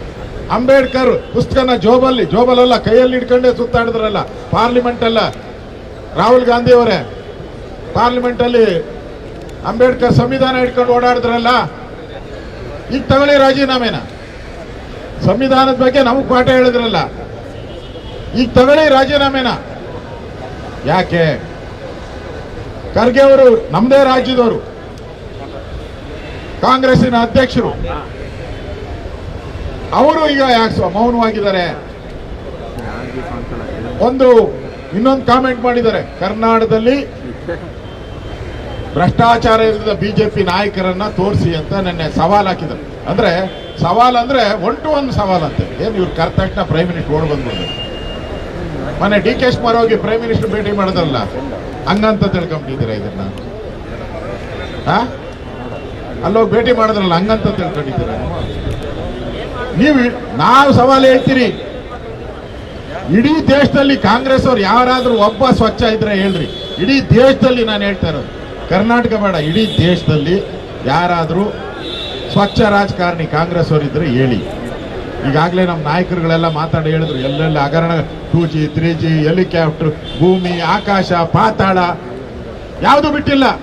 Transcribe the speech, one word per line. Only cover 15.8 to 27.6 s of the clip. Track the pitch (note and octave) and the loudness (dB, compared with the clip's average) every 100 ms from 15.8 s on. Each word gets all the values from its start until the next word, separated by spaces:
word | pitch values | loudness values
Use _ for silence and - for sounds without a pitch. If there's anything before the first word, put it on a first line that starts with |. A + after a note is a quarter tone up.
ಬಗ್ಗೆ | B3+ C4 B3+ | 2 4 4
ನಮಗ್ | C4 - | 2 2
ಪಾಠ | B3 B3+ B3+ | 2 4 4
ಹೇಳಿದ್ರಲ್ಲ, | B3+ A#3+ A#3 F3+ C3 - - - - - - - - - - - - A3 | 4 2 0 -2 -2 -6 -12 -14 -14 -14 -14 -14 -14 -14 -14 -12 -6 -2
ಈಗ | B3 - | 2 4
ತಗೊಳ್ಳಿ | C4 D4 D#4 C4 | 6 6 6 6
ರಾಜೀನಾಮೆನ. | C4+ C#4+ C#4 C4+ B3+ F3+ - - - - - - - - - - - - C3+ | 4 4 2 2 -2 -4 -8 -12 -12 -12 -12 -14 -12 -12 -12 -12 -12 -8 0
ಯಾಕೆ? | F3+ F3+ E3+ D#3+ - - - - - - - - - - - - - - - - - | 0 2 2 2 0 -6 -12 -14 -14 -14 -14 -14 -12 -12 -12 -12 -12 -12 -12 -4 0
ಖರ್ಗೆ | A#3 B3 C#4 | 2 6 8
ಅವರು | C4+ B3+ A3+ - E3 | 8 8 6 2 0
ನಮ್ದೇ | A#3+ C#4 C4 | 4 6 6
ರಾಜ್ಯದವರು, | B3+ B3 B3+ A#3 - - - - - - - - - - - - - - - - - - - - - | 4 2 2 2 0 -6 -14 -14 -14 -16 -16 -14 -14 -14 -14 -12 -12 -12 -14 -14 -12 -12 -12 -12 -2
ಕಾಂಗ್ರೆಸ್ಸಿನ | A3 C4 C4 B3+ B3+ A#3+ A#3 | 2 4 6 4 4 2 2
ಅಧ್ಯಕ್ಷರು, | C4+ B3+ - | 4 2 2